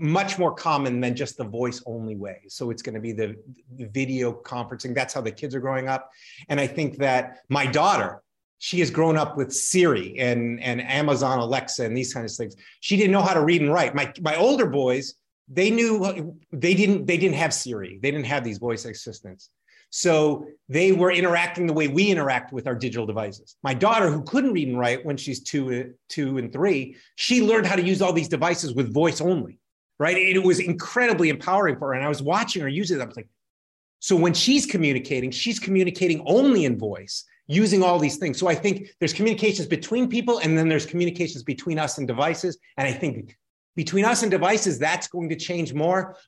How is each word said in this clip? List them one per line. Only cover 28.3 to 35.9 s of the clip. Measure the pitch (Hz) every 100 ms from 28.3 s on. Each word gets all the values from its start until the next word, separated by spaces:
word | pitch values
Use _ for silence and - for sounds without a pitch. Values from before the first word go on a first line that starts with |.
| 156 165 175 151
with | 123 120
voice | 117 170 -
only, | 165 214 196 - _ _ _ -
right? | 151
And | 185 190 185
it |
was | 185 170
incredibly | 180 - - 247 247 175 165
empowering | 143 - 196 185 127
for | 139
her. |
And | 131
I | 143
was | 143
watching | 139 196 226 185
her | 139
use | 147 185
it. | 160
I | 120
was | -
like, | 107 _ _ _ _ _ _ _
so | -
when | 180 170
she's | 165 - 277 -
communicating, | 190 151 131 - 131 131
she's | - 233 214
communicating | - 190 180